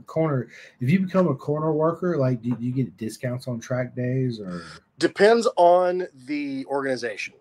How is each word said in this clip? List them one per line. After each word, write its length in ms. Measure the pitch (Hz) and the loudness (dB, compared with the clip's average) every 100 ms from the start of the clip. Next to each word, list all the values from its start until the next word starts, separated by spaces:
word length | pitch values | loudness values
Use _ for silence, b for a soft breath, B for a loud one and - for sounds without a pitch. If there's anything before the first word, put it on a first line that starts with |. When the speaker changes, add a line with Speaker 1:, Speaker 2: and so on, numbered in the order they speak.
| - | -8
Speaker 1:
corner, 420 | 165 160 131 117 B B - | -2 0 -2 -4 B B -6
if 80 | 127 | 2
you 120 | 190 | 2
become 280 | 185 185 175 | 2 2 2
a 60 | |
corner 380 | 135 - 151 156 | 0 -2 -2 0
worker, 440 | 151 160 165 180 156 | 2 0 0 -2 0
like, 240 | 131 120 | 0 0
do, 80 | 117 | -4
do 120 | 117 | -4
you 80 | 123 | -2
get 240 | 131 123 - | -2 -4 -4
discounts 500 | 110 - 123 123 127 | -10 -6 -8 -6 -8
on 140 | 117 | -8
track 340 | - 123 120 | -6 -6 -4
days 460 | 120 123 131 127 110 | -6 -2 0 -2 -4
or? 220 | 95 87 82 B _ - | -8 -10 -12 B _ -2
Speaker 2:
Depends 480 | 170 - 208 233 220 - | -2 4 6 6 2 4
on 520 | 175 180 180 180 180 135 127 | 6 6 4 0 -4 -10 -8
the 380 | 147 143 135 131 | -6 -4 -6 -4
organization. 680 | 139 135 123 117 98 - - | -4 -2 -2 -4 -8 -10 -14